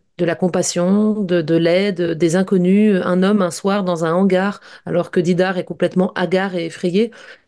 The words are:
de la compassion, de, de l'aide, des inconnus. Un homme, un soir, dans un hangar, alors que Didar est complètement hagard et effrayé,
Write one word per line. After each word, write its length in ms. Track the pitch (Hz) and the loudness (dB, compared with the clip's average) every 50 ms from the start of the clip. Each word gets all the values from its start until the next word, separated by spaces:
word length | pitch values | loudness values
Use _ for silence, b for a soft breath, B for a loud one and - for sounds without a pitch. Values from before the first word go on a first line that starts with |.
| _ _ _ | _ _ _
de 80 | - 175 | -4 -2
la 100 | 165 165 | -2 -2
compassion, 840 | - 190 180 165 185 180 - - 180 175 180 196 208 214 214 214 214 | -2 -2 0 0 -2 -2 -2 -2 0 0 2 2 2 2 0 0 -2
de, 220 | 202 175 180 175 | -2 0 0 0
de 140 | 160 147 165 | 0 2 2
l'aide, 560 | 165 165 165 175 185 202 202 185 165 175 165 | 2 2 2 2 2 0 0 -2 -2 -4 -4
des 260 | 165 156 175 165 156 | 0 0 0 2 2
inconnus. 640 | 185 190 190 208 185 175 180 196 208 214 214 202 180 - | 0 0 0 0 2 2 4 4 4 4 4 2 2 0
Un 200 | 180 180 185 185 | 0 0 2 2
homme, 180 | 196 214 208 | 2 2 2
un 100 | 185 170 | 0 -2
soir, 320 | 160 - - 196 196 208 190 | -4 -4 -2 -2 0 0 0
dans 220 | 180 175 160 170 | -2 -2 -2 -2
un 80 | 160 165 | 0 0
hangar, 480 | 180 196 190 185 180 190 202 196 - B B B B B | 2 2 2 2 2 0 -2 -4 -8 B B B B B
alors 260 | 170 160 175 165 - | -4 -2 -2 -2 0
que 80 | - 185 | -2 0
Didar 380 | 170 175 185 170 185 185 175 | 0 2 2 2 0 0 -2
est 80 | 180 165 | -4 -6
complètement 480 | - 170 - 180 165 - 185 185 208 - | -8 -4 -2 -2 0 0 0 -2 -2 -2
hagard 400 | 180 185 170 185 185 196 196 180 | -4 -2 0 0 -2 -2 -2 -4
et 120 | 175 165 | -6 -8
effrayé, 440 | 165 - - - 180 170 202 233 226 B B B B B B B | -8 -8 -6 -4 -2 0 0 0 -2 B B B B B B B